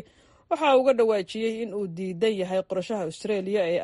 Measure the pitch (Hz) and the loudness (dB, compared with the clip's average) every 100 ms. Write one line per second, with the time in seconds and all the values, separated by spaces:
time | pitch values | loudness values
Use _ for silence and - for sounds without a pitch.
0 | - _ _ _ - 320 302 262 262 240 | -4 _ _ _ -4 0 4 6 6 4
1 | 226 208 180 220 226 220 226 202 196 165 | 4 2 -2 -4 -4 -4 -6 -6 -6 -6
2 | 190 170 220 202 180 190 185 185 180 208 | -6 0 0 0 -2 -2 -2 -4 -4 -4
3 | 160 - 214 202 185 208 170 175 | -6 -6 -4 -2 0 0 2 0